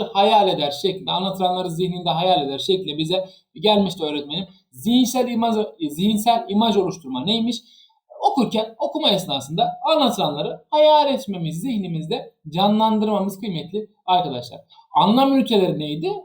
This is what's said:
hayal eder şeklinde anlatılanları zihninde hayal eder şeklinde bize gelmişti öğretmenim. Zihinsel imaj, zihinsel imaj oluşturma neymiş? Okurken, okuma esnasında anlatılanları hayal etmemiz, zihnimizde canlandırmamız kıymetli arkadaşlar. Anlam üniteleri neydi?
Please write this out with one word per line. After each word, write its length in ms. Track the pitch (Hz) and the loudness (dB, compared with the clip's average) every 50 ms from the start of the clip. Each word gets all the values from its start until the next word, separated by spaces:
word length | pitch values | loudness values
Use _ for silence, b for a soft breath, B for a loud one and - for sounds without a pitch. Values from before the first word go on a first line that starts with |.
| 214 - - | -4 -2 2
hayal 360 | 196 202 214 226 208 202 185 | 2 4 6 6 6 4 4
eder 220 | 165 147 147 143 | 2 0 -2 -4
şeklinde 400 | - - - 190 160 - - 160 | -4 -4 -4 -4 -4 -4 -6 -4
anlatılanları 600 | 165 180 190 190 185 190 185 180 180 185 185 175 | -4 -2 -2 -4 -2 -2 -2 0 0 -2 -4 -6
zihninde 380 | 160 165 185 175 180 180 - 170 | -6 -6 -6 -6 -6 -4 -4 -2
hayal 380 | 156 165 180 185 185 151 139 | -2 0 2 2 2 2 0
eder 120 | 139 139 135 | -4 -6 -6
şeklinde 380 | - - 185 - - 151 147 | -2 0 -2 -2 -2 -8 -6
bize 320 | 151 160 160 180 190 185 B B B B B _ | -6 -4 -2 -2 -4 -4 B B B B B _
gelmişti 480 | - 175 214 214 202 196 175 - - 160 | -2 0 2 2 2 2 0 -2 -4 -4
öğretmenim. 440 | 151 147 143 143 143 156 185 190 b b b b _ | -4 -4 -6 -6 -6 -8 -8 -8 b b b b _
Zihinsel 560 | _ 127 131 214 240 254 254 - - 254 247 | _ -6 -2 2 4 4 4 2 2 -2 -2
imaj, 280 | 247 240 226 226 233 226 214 214 214 - _ 165 143 | 0 -2 -2 0 0 0 0 -2 -4 -6 _ -8 -6
zihinsel 560 | - 160 190 214 220 208 - 240 233 - - - | -4 -2 0 0 0 2 2 2 2 2 0 -2
imaj 280 | 202 208 233 233 202 | 0 2 2 2 2
oluşturma 460 | 202 175 165 - - - 127 131 127 135 | 2 0 0 -4 -8 -10 -8 -8 -6 -2
neymiş? 340 | 190 226 233 226 240 240 - b b b b b b b b b _ - - - 415 | -2 -2 -2 -2 -2 -4 -6 b b b b b b b b b _ -12 -2 -2 0
Okurken, 440 | - 269 214 - - 214 220 - - - | 2 2 0 0 0 -4 -4 -6 -6 -6
okuma 300 | 330 - - 302 311 240 | -6 -4 -4 -2 0 0
esnasında 640 | 202 185 - 147 143 131 127 - 160 190 240 - - - - 302 | 0 0 -2 -4 -6 -6 -6 -6 -2 -2 -2 -2 -2 -4 0 2
anlatılanları 680 | 320 302 269 233 - 196 175 156 147 147 151 453 - - _ _ | 2 4 2 2 0 0 -2 -2 -2 -4 -6 -6 -8 -10 _ _
hayal 420 | - 302 302 302 302 302 294 277 262 | 4 6 6 8 8 6 6 4 0
etmemiz, 480 | 214 - 208 196 175 165 156 160 165 | -2 -4 -8 -6 -6 -6 -6 -6 -6
zihnimizde 720 | 202 277 233 208 185 175 165 156 160 160 226 262 - - _ _ _ 151 | -6 -4 -4 -4 -4 -4 -6 -6 -4 -6 -6 -6 -8 -12 _ _ _ -6
canlandırmamız 880 | 143 175 196 208 214 214 220 220 220 214 214 214 208 190 190 202 - - | -2 0 2 2 4 4 2 2 2 2 0 0 0 0 -2 -4 -6 -8
kıymetli 500 | - 214 175 156 - - - 214 214 - _ _ _ | -8 -6 -6 -6 -8 -6 -8 -8 -8 -8 _ _ _
arkadaşlar. 540 | - 185 202 - 143 131 120 120 - - - - b b b b b - | 2 2 2 2 0 -6 -8 -10 -10 -16 -18 -20 b b b b b 2
Anlam 420 | 151 165 196 226 254 269 277 277 | 4 6 6 6 6 6 6 4
üniteleri 420 | 269 - - 233 202 185 170 151 143 | 2 2 4 4 4 4 2 0 -4
neydi? 340 | 151 147 147 160 160 190 214 202 - | -4 -6 -6 -4 -4 -4 -6 -6 -2